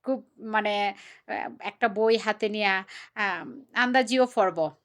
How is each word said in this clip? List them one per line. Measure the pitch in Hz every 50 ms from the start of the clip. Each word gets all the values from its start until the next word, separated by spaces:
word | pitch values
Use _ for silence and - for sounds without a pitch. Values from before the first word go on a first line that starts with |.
খুব | _ - 262 233 214 _ _ _ - 220
মানে, | 214 214 208 214 208 202 202 202 196 - - - - - _
আ, | - 104 104 - - - - -
একটা | 196 - _ - 226
বই | 196 208 220 226 226 220
হাতে | 220 220 214 214 - 214
নিয়া, | 208 214 208 196 190 190 196 - - - - - _
আ, | 226 208 196 180 170 160 143 120 - - _ _
আন্দাজিও | 214 247 247 247 262 262 220 247 254 254 247
পড়ব | - 233 202 185 170 165 160 151 - _